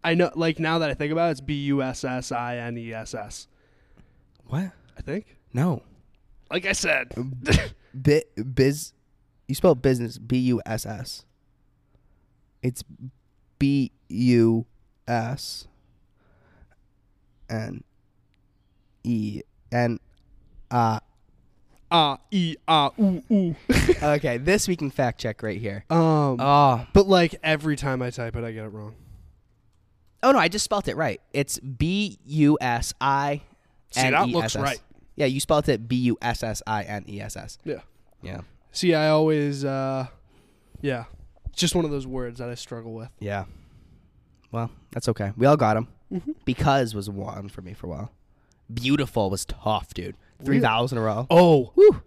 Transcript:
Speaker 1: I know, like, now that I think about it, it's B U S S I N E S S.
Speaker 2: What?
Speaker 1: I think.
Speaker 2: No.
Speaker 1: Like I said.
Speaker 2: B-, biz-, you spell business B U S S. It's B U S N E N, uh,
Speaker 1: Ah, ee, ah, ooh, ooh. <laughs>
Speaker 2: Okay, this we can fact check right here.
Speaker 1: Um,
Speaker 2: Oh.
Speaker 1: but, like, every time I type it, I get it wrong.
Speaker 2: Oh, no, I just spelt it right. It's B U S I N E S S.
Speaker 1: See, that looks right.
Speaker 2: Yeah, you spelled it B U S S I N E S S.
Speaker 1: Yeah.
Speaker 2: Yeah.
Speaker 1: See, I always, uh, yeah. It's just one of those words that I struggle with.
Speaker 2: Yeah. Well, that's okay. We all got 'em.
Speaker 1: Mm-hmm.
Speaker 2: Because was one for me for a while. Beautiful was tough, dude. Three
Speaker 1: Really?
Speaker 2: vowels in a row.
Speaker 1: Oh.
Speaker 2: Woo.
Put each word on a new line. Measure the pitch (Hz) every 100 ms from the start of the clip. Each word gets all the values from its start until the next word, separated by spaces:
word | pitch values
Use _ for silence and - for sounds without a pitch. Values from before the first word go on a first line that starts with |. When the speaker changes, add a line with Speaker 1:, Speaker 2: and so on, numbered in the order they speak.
Speaker 1:
I | 165
know, | 170 175 160
like, | 165 160
now | 160 165
that | 156
I |
think | 127 147
about | 160 170
it, |
it's | 135
B | 135 147
U | 143 139
S | 131 123
S | 131 127 123
I | 123 120 123
N | 120 120
E | 113
S | 113 113
S. | 120 104 - - _ _ _ _ _ _ _ _ _ -
Speaker 2:
What? | 135 190 - _ -
Speaker 1:
I |
think. | - 165 - _ _
Speaker 2:
No. | 120 170 143 - _ _ _ _ - _
Speaker 1:
Like | 165 185
I |
said. | - 180 143 123 - 131 127 - - - - _ 131
Speaker 2:
B-, | 135 147 - - 123
biz-, | 127 135 147 - _ _ _ _ _ -
you |
spell | 139 190
business | 135 135 127 117 -
B | 113 127
U | 127 120 -
S | 110 -
S. | 107 127 - _ _ _ _ _ _ _ _ _ _ _ _ _ _
It's | 127 123 - 151 131 _ _ _ _ _
B | 139 143 127 _ _
U | 92 123 120 113 113 120 _ _ _ -
S | 117 127 139 - - - _ _ _ _ _ _ _ _ _ _ _ _ _ _ _ _ _ -
N | 214 214 - - _ _ _ _ _ _ _ _ _ _ _
E | 117 117 107 104 - _ _
N, | 120 120 117 _ _ _ - _ - -
uh, | 123 113 110 _ _ _ _ _ _ _ _ _
Speaker 1:
Ah, | 170 151 139 _
ee, | 196 170 156 -
ah, | 160 143 -
ooh, | 202 180 -
ooh. | 208 180 156 - -
<laughs> | - 180
Speaker 2:
Okay, | 151 147 147 120
this | 143 208 -
we | 175
can | 139
fact | - 127 -
check | 117 107
right | 110 98
here. | 113 101 -
Speaker 1:
Um, | 165 160 156 143 123
Speaker 2:
Oh. | 135 143 143 120 123
Speaker 1:
but, | 202 196
like, | 190 170 -
every | 156 156 156 143
time | 143 131
I | 123
type | 120 117 113
it, |
I | 117
get | 110
it | 107
wrong. | 107 107 113 - - - _ _ _ _ _ _ _ _ _
Speaker 2:
Oh, | 247
no, | 277
I | 170
just | 202 -
spelt | 208 190
it | 117
right. | 151 95 _
It's | 139 139 -
B | 135 127 156 190 208 117 -
U | 151 147 151
S | 127 120 - -
I | 135 139 143 143 - _ _ _ _ -
N |
E |
S |
S. |
Speaker 1:
See, | 131
that | 143 127
looks | - 113 -
right. | 139 123 _ - - -
Speaker 2:
Yeah, | 143
you | 135
spelled | - 151 147
it | 120 117
B | 127
U | 123 113
S | 120 117
S | 113 107 -
I | 107
N | 98 104 -
E | 101
S | 104 104
S. | 101 -
Speaker 1:
Yeah. | - 120 - _ _ _
Speaker 2:
Yeah. | - 95 - - _
Speaker 1:
See, | - 180
I | 156 156
always, | 156 156 156 147 139
uh, | 139 135 135 135 131 - _ _ _ _ _ -
yeah. | 143 123 117 - - _ -
It's | -
just | 175
one | 180 160
of |
those | 143 131
words | 127 123 120
that | 120
I |
struggle | 120 - 120 113
with. | 113 113 _
Speaker 2:
Yeah. | 104 101 95 - - - - - _ _ _ _ _
Well, | 117 117 - _
that's | - -
okay. | 110 98 104
We | 127
all | 151
got | 117 110
'em. | 117 - _
Speaker 1:
Mm-hmm. | 185 277 311
Speaker 2:
Because | - - 147 139 123
was | 107 101
one | 98 98 104 98
for | -
me | 92
for | 107 90
a |
while. | 80 107 _ _ _ _ _ _
Beautiful | 117 123 147 135 - 98
was | 95 -
tough, | - - 107 -
dude. | - 92 - _ _
Three | 135 139
Speaker 1:
Really? |
Speaker 2:
vowels | 127 110 123
in | 123
a |
row. | 110 104 131
Speaker 1:
Oh. | 165 180 151 123
Speaker 2:
Woo. | - 415 -